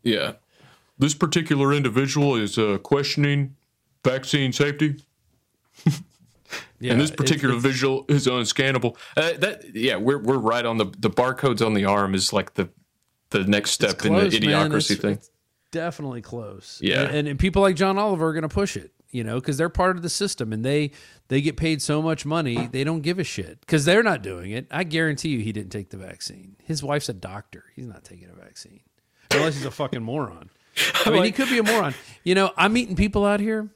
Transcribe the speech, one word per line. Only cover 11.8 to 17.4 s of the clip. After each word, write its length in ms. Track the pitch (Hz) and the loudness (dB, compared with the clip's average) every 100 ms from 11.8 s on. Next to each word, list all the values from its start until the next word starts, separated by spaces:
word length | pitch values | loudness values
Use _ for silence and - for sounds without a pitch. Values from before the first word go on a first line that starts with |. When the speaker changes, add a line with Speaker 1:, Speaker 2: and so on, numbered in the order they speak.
| 98 | 2
Speaker 1:
arm 280 | 101 98 95 | 2 2 0
is, 180 | 92 | 0
like, 220 | 104 90 - | 0 -2 -4
the, 140 | 90 _ _ _ _ _ _ | -6 _ _ _ _ _ _
the 140 | 104 | -2
next 360 | 95 101 - - | 2 2 2 0
Speaker 2:
It's 120 | 107 | 0
Speaker 1:
step 120 | 95 110 | 0 2
in 80 | 98 | 4
the 40 | |
Speaker 2:
close, 120 | 98 110 | 4 2
man. 0 | 101 101 101 | 2 2 2
Speaker 1:
idiocracy 200 | - - | 2 0
Speaker 2:
It's, 100 | 101 | 0
Speaker 1:
thing. 100 | 101 | 0
Speaker 2:
it's 160 | 101 - _ _ _ _ | -2 -8 _ _ _ _
definitely 500 | 160 170 - 143 120 | -8 -6 -8 -10 -10
close. 560 | 107 120 107 98 - - | -10 -12 -12 -14 -18 -4
Speaker 1:
Yeah. 220 | - - | 0 2
Speaker 2:
And, 120 | - 147 | 0 -2
and, 120 | 147 | -2
and 100 | |
people 220 | 139 | 0